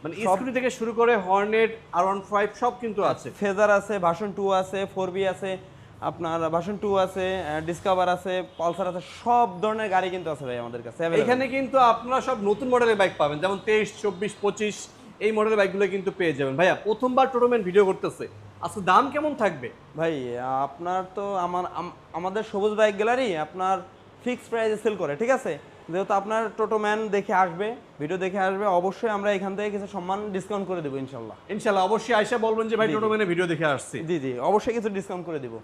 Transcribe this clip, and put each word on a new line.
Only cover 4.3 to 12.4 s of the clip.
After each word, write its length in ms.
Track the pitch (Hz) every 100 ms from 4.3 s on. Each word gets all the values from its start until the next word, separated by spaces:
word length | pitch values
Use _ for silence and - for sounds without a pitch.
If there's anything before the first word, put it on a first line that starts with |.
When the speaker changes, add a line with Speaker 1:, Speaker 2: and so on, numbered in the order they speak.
Speaker 2:
টু 200 | 185 196
আছে, 340 | 190 190 196 196
ফোর 160 | 190 185
বি 160 | 180 190
আছে, 320 | 180 190 185 - - - -
আপনার 500 | 156 156 165 165 160
ভার্সন 260 | 170 170 202
টু 200 | 208 196
আছে, 460 | 185 190 185 190
আহ, 180 | 151 156
ডিসকভার 480 | 160 170 202 185 180
আছে, 340 | 175 190 185 175 -
পালসার 280 | 170 170 180
আছে, 140 | 175 - -
সব 240 | 233 240 233 180
ধরনের 300 | 214 220 214
গাড়ি 200 | 185 185
কিন্তু 200 | 185 165
আছে 140 | 147
ভাই 140 | 135 123
আমাদের 240 | 117 120
কাছে 140 | 117 110
অ্যাভেলেবল। 320 | 165 165 226
Speaker 1:
এখানে 180 | 254 262
কিন্তু 300 | 269 262 269
আপনারা 420 | 240 226 240 262
সব 160 | 254 254